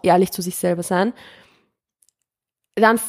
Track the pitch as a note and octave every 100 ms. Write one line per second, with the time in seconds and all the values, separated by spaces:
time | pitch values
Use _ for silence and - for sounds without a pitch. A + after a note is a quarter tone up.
0 | F#3 F3+ F#3 - F3 - F3+ F3 F3 F3+
1 | G#3 - - - _ _ _ _ _ _
2 | _ _ _ _ _ _ _ - A3 A3+